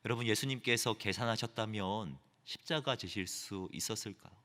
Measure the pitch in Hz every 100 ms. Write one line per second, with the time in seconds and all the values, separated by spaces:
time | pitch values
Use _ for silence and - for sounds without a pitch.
0 | 113 120 117 107 135 127 120 117 120 107
1 | 104 90 117 113 117 - 110 107 95 107
2 | 92 135 _ _ - - - 156 139 127
3 | 95 104 90 - - 98 92 - - 110
4 | 107 95 - -